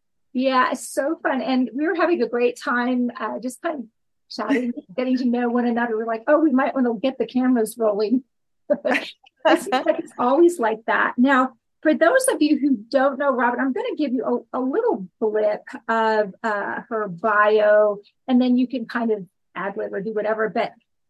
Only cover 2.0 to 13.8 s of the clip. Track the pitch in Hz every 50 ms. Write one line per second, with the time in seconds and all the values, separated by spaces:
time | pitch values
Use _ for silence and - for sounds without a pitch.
2 | 349 339 349 226 247 240 240 240 247 247 - - - 254 240 247 240 254 254 247
3 | 247 240 - - 226 220 247 233 214 254 - - - 339 311 277 226 - _ _
4 | _ _ _ _ _ - - - 214 220 277 233 254 240 - 294 - - 180 -
5 | 247 262 254 254 269 240 240 240 247 233 233 247 240 240 233 233 233 - 220 214
6 | 226 226 226 226 - - 302 320 311 311 247 262 285 233 - 269 247 240 226 190
7 | - 262 262 - 220 - - 247 254 254 254 233 220 214 - 240 226 214 202 202
8 | 214 202 240 262 - _ _ _ _ _ _ _ _ - 294 285 - 254 - -
9 | - - - _ _ _ _ _ - 320 330 339 - - 254 262 - 320 302 -
10 | - - - - 247 247 269 320 349 349 349 - 226 220 220 220 - - 208 -
11 | - - - 247 247 277 277 254 262 254 - _ _ _ _ _ - 311 302 -
12 | 320 339 508 523 - - 453 - 302 294 302 240 262 294 262 202 214 - - 262
13 | 269 285 262 254 294 277 254 233 247 247 247 247 262 277 247 403